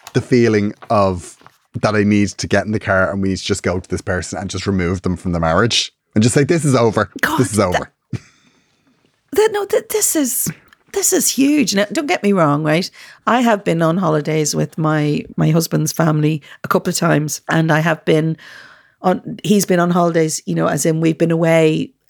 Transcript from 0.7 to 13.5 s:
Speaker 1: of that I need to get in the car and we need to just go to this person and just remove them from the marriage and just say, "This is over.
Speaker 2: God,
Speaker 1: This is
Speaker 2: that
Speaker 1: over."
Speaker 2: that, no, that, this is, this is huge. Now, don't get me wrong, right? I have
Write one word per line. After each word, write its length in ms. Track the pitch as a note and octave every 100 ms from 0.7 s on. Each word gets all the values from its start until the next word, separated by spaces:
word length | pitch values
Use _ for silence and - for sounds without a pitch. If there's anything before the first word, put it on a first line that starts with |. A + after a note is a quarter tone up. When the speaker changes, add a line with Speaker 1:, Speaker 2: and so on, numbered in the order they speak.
| - -
Speaker 1:
of 460 | A2 G2 F2+ - - - _ _ -
that 120 | A2
I 80 | G#2+
need 240 | G#2 G#2 G2+
to 160 | - E2+
get 180 | G2 F#2+
in 60 |
the 80 | A2
car 300 | - F#2+ F2+
and 100 | G2
we 100 | F#2+
need 80 | F#2
to 60 |
just 180 | - G2
go 160 | G2 F#2
to 80 | -
this 120 | F2+
person 380 | - F2+ E2 F2
and 100 | F#2+
just 180 | F#2 G2+
remove 360 | G2 F2 F#2
them 140 | F#2 F2+
from 160 | F#2+
the 80 | E2+
marriage 520 | E2 E2+ A#2 - - _ _
and 80 | G#2+
just 120 | A#2
say, 100 | D3+
"This 200 | C#3 F3
is 100 | D3
over. 360 | B2+ A#2 G#2+ G2+ -
Speaker 2:
God, 180 | - D4+
Speaker 1:
This 120 | B2+
is 60 | G#2
Speaker 2:
that 120 | F#2+
Speaker 1:
over." 240 | F#2+ - _ _ - - _ _ _ _ _ _ _ _ _ _
Speaker 2:
that, 160 | F#4+ A4
no, 120 | G#4 G4
that, 220 | - -
this 260 | A4 -
is, 340 | E4 C4 - - - _ _ _
this 200 | G4 F#4
is 160 | F#4 -
huge. 460 | - C#4 D4+ G#3+
Now, 120 | G3 G#3
don't 140 | A3 D4
get 160 | F4+
me 100 | G3+
wrong, 300 | G3 D3+ D3
right? 260 | D#3 D#3+ F#3+ - - - -
I 140 | A#3
have 240 | A#3